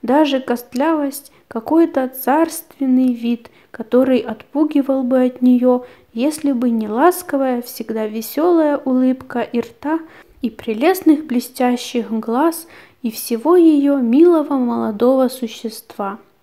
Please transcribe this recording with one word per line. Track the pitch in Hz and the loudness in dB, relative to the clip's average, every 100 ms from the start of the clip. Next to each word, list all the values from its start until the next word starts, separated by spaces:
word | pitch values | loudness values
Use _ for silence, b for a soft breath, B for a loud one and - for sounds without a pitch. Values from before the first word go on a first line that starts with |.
даже | 233 269 311 269 | 0 2 2 0
костлявость, | 262 240 - 247 302 320 285 269 - b b | -2 -6 -6 -4 -2 0 -4 -8 -16 b b
какой-то | 233 226 320 330 302 254 | -12 0 2 2 0 -4
царственный | - - 285 330 - - - 269 254 254 | -6 -2 0 0 -4 -16 -6 0 2 2
вид, | 240 233 240 - b b | 0 -4 -4 -8 b b
который | - 226 247 262 254 | -16 0 2 4 2
отпугивал | - 220 - 285 302 294 262 269 | 0 -10 -8 -2 0 0 0 -2
бы | 254 262 | 0 0
от | 254 254 | 0 2
нее, | 254 247 247 247 247 B B | 2 4 4 0 -2 B B
если | 226 269 302 285 | -4 -2 -2 -2
бы | 254 247 | 0 0
не | 226 214 | -2 -2
ласковая, | 214 320 349 - 277 269 247 | 2 2 0 -4 -2 -2 -4
всегда | 240 - 226 220 220 | -6 -12 -8 -6 -6
веселая | 214 220 - 330 339 302 285 | -8 -8 -2 2 2 2 0
улыбка | 285 254 254 262 - 240 | -2 0 0 -2 -6 -8
и | 226 240 | -4 -6
рта, | 226 - 277 320 320 B B _ | -6 -8 -4 -4 -6 B B _
и | 240 | -8
прелестных | 220 - 214 294 370 349 294 311 | -8 -8 0 0 2 2 2 2
блестящих | 240 - - 247 247 - 247 208 | -4 -4 -2 0 0 -4 -6 -4
глаз, | 220 220 233 330 330 - B B B 233 | -6 -4 0 0 -2 -12 B B B -8
и | |
всего | 214 - 226 262 359 | -8 -6 -4 2 6
ее | 330 294 277 285 | 6 4 2 2
милого | 233 247 339 339 302 277 | 2 6 6 6 2 -2
молодого | 247 233 226 208 240 262 254 | -2 -2 -4 0 2 4 2
существа. | 262 226 - 226 220 - - 202 214 _ _ | -2 -10 -8 -12 -14 -20 -10 -10 -10 _ _